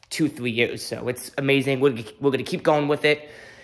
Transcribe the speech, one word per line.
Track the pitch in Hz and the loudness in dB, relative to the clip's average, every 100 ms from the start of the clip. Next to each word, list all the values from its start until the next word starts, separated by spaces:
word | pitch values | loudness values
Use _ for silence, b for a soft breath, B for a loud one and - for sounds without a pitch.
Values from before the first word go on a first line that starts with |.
| - | -10
two, | - 151 | -2 -2
three | 147 123 | -2 -4
years. | 113 117 107 | 0 0 -2
So | - 113 117 | -8 -6 -6
it's | 127 - - | -6 -8 -4
amazing. | 139 139 131 131 | 2 2 2 2
We're, | 139 117 113 - | 2 2 -8 -2
we're | 139 | 0
gonna | 131 | 0
keep | 123 175 | -2 -2
going | - 151 143 | 2 2 2
with | 147 151 | 2 2
it. | 147 - B B B | 0 -4 B B B